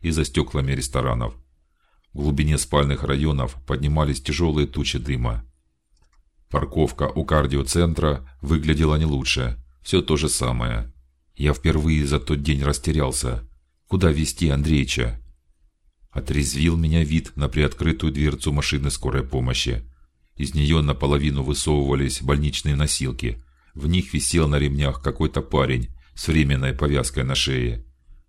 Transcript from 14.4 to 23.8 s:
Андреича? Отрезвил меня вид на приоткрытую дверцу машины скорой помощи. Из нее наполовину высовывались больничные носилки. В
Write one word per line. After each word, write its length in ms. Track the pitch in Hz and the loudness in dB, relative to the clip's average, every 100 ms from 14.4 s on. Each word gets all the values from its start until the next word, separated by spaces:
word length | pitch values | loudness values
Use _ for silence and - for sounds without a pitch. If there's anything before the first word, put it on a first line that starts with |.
| 82 | 0
Андреича? 680 | 69 76 76 65 - 58 57 - - _ _ _ _ _ _ - | 2 4 2 2 0 -2 -4 -12 -20 _ _ _ _ _ _ -10
Отрезвил 640 | 67 - 73 69 69 82 82 | -8 -2 0 0 2 2 2
меня 280 | 80 82 | 2 2
вид 280 | 76 80 - - | 4 0 -2 -4
на 120 | 71 | -2
приоткрытую 640 | 76 71 - 82 80 80 | 0 0 0 -2 0 -2
дверцу 400 | 71 76 71 - | 0 0 0 -2
машины 380 | 71 - 71 69 | 0 0 -2 -2
скорой 320 | - 64 65 | -4 -2 -2
помощи. 600 | 65 65 62 62 - 58 - - _ _ _ - | -2 -2 -2 -2 -2 -4 -8 -20 _ _ _ -8
Из 180 | 69 | -4
нее 280 | 73 73 80 | 2 4 4
наполовину 600 | 73 67 71 71 73 69 | 2 0 2 2 2 0
высовывались 800 | 67 71 - 73 69 67 67 - | -2 -2 0 2 2 2 0 -2
больничные 560 | 65 71 73 - 76 71 | 0 2 2 -2 -2 0
носилки. 680 | 76 - 65 - 58 - - _ _ | 0 0 -4 -4 -6 -6 -12 _ _
В 140 | - | -6